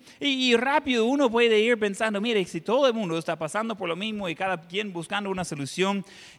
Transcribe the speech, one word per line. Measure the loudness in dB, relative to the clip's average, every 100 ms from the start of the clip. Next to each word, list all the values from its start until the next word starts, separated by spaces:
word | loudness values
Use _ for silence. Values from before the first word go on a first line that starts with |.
| -16 -6
Y, | -2 0 4
y | 4
rápido | 4 0 2 2
uno | 2 2 2
puede | 4 4 4
ir | 4 2
pensando, | 0 -2 -2 -2
"Mire, | 0 0
si | 0 -4
todo | 0 4 4
el |
mundo | 2 -2 -2
está | -2 -4
pasando | -4 -4 -4 -6
por | -6
lo |
mismo | -6 -6 -6 -6
y |
cada | -4 -4 -4
quien | -6 -6 -6
buscando | -8 -6 -6 -4
una | -4
solución, | -4 -6 -8 0 0 0 -4 -16 -20